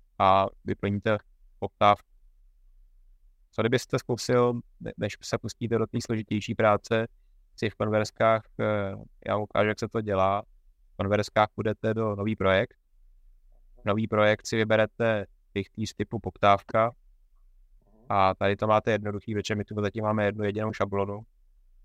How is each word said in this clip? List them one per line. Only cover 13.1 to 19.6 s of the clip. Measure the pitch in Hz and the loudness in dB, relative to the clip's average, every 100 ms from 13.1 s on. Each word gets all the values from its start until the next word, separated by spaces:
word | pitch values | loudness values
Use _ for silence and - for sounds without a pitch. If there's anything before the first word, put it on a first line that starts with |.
| - - - _ - - - | -20 -20 -20 _ -20 -20 -8
nový | 107 104 110 | -2 -2 0
projekt | 107 104 107 - | 2 4 2 0
si | 113 | -2
vyberete | 110 110 110 - 117 110 98 _ _ 101 95 - 107 | 2 2 2 0 -2 -2 -4 _ _ -8 -8 -6 -8
z | |
typu | - 104 113 | -6 -8 -8
poptávka | 98 - 104 101 - 113 113 - _ _ _ _ _ _ _ _ _ _ - | -8 0 4 4 2 0 0 -2 _ _ _ _ _ _ _ _ _ _ -4
a | 101 95 | 2 2
tady | 92 98 101 | 2 0 0
to | 110 | 2
máte | 107 110 | 2 2
jednoduchý, | 107 104 101 - | -2 -2 -8 -6
protože | 104 95 | -4 -2
my | 107 | -4